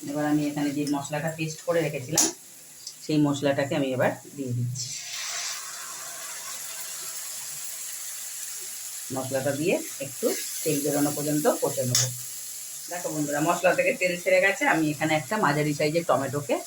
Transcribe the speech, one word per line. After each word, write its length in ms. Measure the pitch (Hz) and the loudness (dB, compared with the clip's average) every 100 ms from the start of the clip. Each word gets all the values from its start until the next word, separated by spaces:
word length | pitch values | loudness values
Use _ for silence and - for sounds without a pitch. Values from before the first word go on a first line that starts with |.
| 285 | -4
এবার 140 | 147 151 | 0 4
আমি 100 | 151 147 | 4 4
এখানে 180 | 151 143 143 | 2 0 2
যে 60 | 143 | 0
মশলাটা 360 | 143 135 151 160 156 | 0 0 -2 -2 -2
পেস্ট 220 | 160 - - | -4 -4 2
করে 140 | 170 151 | 2 2
রেখেছিলাম 400 | 151 123 151 - - - - - - - - | -2 0 2 2 0 -16 -20 -20 -16 -16 -14
সেই 140 | - 151 147 | 2 4 4
মশলাটাকে 460 | 139 143 139 139 160 | 4 2 2 2 2
আমি 100 | 139 127 | 0 2
এবার 160 | 190 277 - 139 | 2 0 -10 -8
দিয়ে 160 | 127 123 | -4 -2
দিচ্ছি। 320 | 120 123 120 - - - - - - - - - - - - - - - - - - - - - - - - - - - - - - - - - - - - - - - - - - | -2 -2 -6 -8 -8 -6 -6 -4 -4 -4 -8 -8 -10 -10 -10 -10 -10 -10 -8 -8 -8 -8 -8 -8 -8 -8 -8 -8 -8 -6 -6 -6 -8 -8 -8 -8 -8 -6 -8 -8 -8 -8 -8 -8 -6
মশলাটা 380 | 131 123 135 139 131 | -4 -2 0 0 0
দিয়ে 140 | 165 285 - - | 2 0 -2 -8
একটু 220 | - - 233 392 - - | -8 -2 -2 0 -4 -4
তেল 160 | 160 147 | 0 0
বেরোনো 260 | 143 143 143 151 | 2 2 2 0
পর্যন্ত 280 | 147 151 226 311 | 0 2 2 2
কষে 200 | 135 135 123 | 0 0 2
নেবো। 180 | 123 123 - - - - - - - - | 2 2 -2 -8 -10 -10 -10 -10 -10 -8
দেখো 180 | 175 170 | -6 -4
বন্ধুরা, 260 | 156 147 147 160 | -2 -2 2 2
মশলা 220 | 175 180 175 | 4 4 6
থেকে 140 | 180 185 | 4 2
তেল 120 | 180 180 | 0 0
ছেড়ে 180 | 196 185 | 4 6
গেছে। 180 | 196 196 285 | 6 4 4
আমি 120 | 160 156 | 4 4
এখানে 200 | 147 156 156 | 2 2 2
একটা 140 | - 214 | 2 2
মাঝারি 280 | 156 147 151 147 | 4 4 2 2
সাইজের 260 | 151 165 170 | 2 2 4
টমেটোকে 460 | 135 135 143 127 320 | 2 4 -2 0 -2